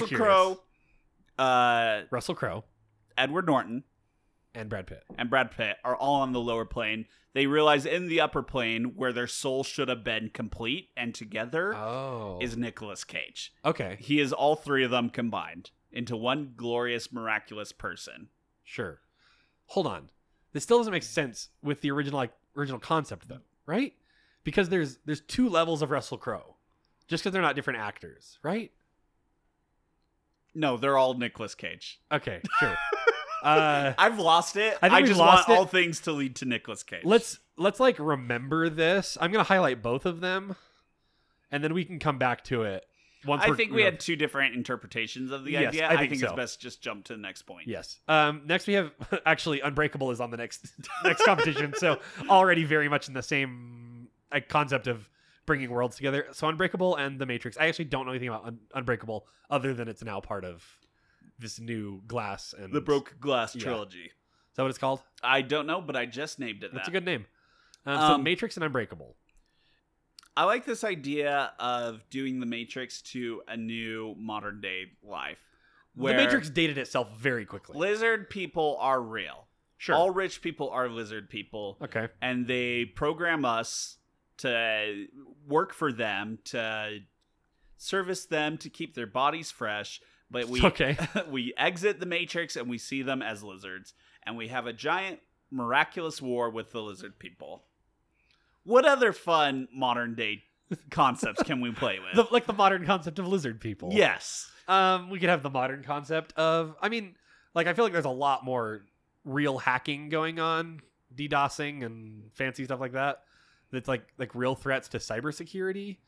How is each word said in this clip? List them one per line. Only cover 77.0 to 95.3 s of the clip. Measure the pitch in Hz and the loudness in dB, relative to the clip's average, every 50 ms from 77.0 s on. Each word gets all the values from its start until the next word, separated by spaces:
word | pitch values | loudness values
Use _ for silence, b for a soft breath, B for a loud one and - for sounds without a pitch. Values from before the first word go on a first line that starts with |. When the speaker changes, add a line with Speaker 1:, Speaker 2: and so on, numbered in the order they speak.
| 120 104 113 | -2 -2 -6
Speaker 2:
very | 110 117 139 123 117 104 | -4 -2 -2 -2 -2 -4
quickly. | - - 98 - - - 143 | -8 -12 -14 -16 -14 -6 -4
Speaker 1:
lizard | 170 196 208 220 226 226 226 208 196 - | -2 -2 0 0 2 0 0 0 -4 -8
people | - 202 180 156 - 175 156 151 139 - | -8 -8 -8 -6 -2 0 0 0 0 0
are | 107 135 135 127 | 2 2 2 2
real. | 120 110 110 110 92 76 65 - - _ _ _ _ _ _ _ | 0 -4 -6 -8 -8 -8 -10 -14 -20 _ _ _ _ _ _ _
Speaker 2:
Sure. | - - 156 | -2 2 4
Speaker 1:
All | 156 175 190 | 4 4 4
rich | 180 190 190 170 - - - | 4 0 -2 -2 -6 -6 -8
people | 170 151 - 147 123 | -8 -6 -4 -6 -4
are | - 127 127 120 | -2 -2 -2 -2
lizard | 113 113 110 104 110 107 101 - | -2 -6 -8 -8 -10 -12 -12 -12
people. | - 107 101 - - 107 104 98 98 - 147 | -12 -12 -12 -10 -10 -10 -10 -10 -10 -10 -12
Speaker 2:
Okay. | 127 - 113 110 113 - _ | -6 -4 -4 -4 -4 -6 _
Speaker 1:
And | 123 127 127 123 123 117 | -4 -2 -2 -2 -2 0
they | 127 123 123 123 120 120 120 | 0 0 0 0 0 -2 -2
program | 107 - - 151 147 165 156 175 170 165 151 139 | -4 -4 -2 -2 -2 -2 0 0 0 0 0 0
us | 123 113 113 113 - - - - - - - _ _ _ _ _ _ _ - | 0 0 0 -2 -4 -6 -8 -8 -10 -12 -18 _ _ _ _ _ _ _ -8
to | - 131 120 117 117 113 110 107 107 107 104 101 101 - - 135 135 - - _ - | -4 -2 0 0 2 2 0 0 -2 -2 -4 -6 -10 -12 -16 -20 -20 -20 -20 _ -8
work | 143 143 156 190 190 - | 0 2 2 2 0 -4
for | - 165 147 120 | -4 -2 -2 -2
them, | 110 117 107 101 98 104 110 110 104 - | -2 -2 -2 -2 -4 -4 -6 -8 -10 -10
to | - - 120 113 110 110 110 107 107 107 104 98 _ _ _ _ _ _ _ _ _ _ _ _ _ - | -8 -6 -4 -4 -4 -4 -6 -6 -8 -10 -12 -14 _ _ _ _ _ _ _ _ _ _ _ _ _ -20
service | _ - - - 196 185 180 185 180 - | _ -8 -4 -2 -2 -2 -2 -4 -6 -4
them, | - 165 156 151 151 160 151 | -2 -2 0 0 0 -2 -4
to | - 131 | -10 -14
keep | - - 170 - - | -12 -10 -12 -10 -8
their | 127 117 | -10 -10
bodies | 104 98 127 135 143 151 165 156 - | -4 -2 0 2 2 0 -2 -8 -12
fresh. | - - 120 107 104 104 104 - - - b b b b b b | -10 -6 -4 -4 -4 -4 -6 -8 -12 -16 b b b b b b
But | 123 123 120 117 | -6 -6 -4 -2
we, | 123 127 - | 2 4 4
Speaker 2:
Okay. | 185 - - 147 131 147 - 165 - - | 4 4 4 0 0 0 -2 -4 -4 -4
Speaker 1:
<laughs> | 208 180 160 | -6 -6 -4
we | 135 131 117 123 - | -6 -6 -6 -4 -2
exit | - 135 175 185 165 180 208 196 147 | 0 0 0 0 0 0 -2 -2 -2
the | 185 | -4
Matrix | 180 175 175 175 - - 170 170 - - | -4 -2 -4 -4 -4 -4 -6 -6 -4 -6
and | 151 120 123 | -8 -6 -6
we | 120 113 | -6 -8
see | - - 139 135 131 | -8 -8 -8 -6 -4
them | 135 135 131 107 | -4 -4 -4 -4
as | 110 113 101 104 | -6 -8 -8 -10
lizards. | 104 95 95 101 95 92 95 - - b b b b b b b | -14 -16 -14 -12 -12 -12 -12 -14 -18 b b b b b b b
And | - 113 | -12 -10
we | 117 113 110 | -10 -10 -6
have | 127 127 117 | -6 -6 -6
a | 120 117 | -6 -8
giant | 104 - 143 - 185 381 - 339 - _ _ | -6 -4 -2 -2 -2 -2 -6 -8 -12 _ _